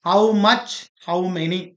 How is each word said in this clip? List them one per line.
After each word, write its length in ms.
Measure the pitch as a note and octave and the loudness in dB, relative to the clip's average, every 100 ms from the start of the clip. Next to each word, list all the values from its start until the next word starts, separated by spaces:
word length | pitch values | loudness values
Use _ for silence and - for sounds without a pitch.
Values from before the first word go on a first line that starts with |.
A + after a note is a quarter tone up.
| E3+ | 0
How 340 | G3+ A3 G#3+ | 2 4 4
much, 480 | G#3 A#3+ - - - _ - | 2 2 -2 -14 -16 _ -6
how 280 | F3 F#3 F3 | -4 -4 -4
many 240 | E3 F3+ E3+ | -4 -6 -8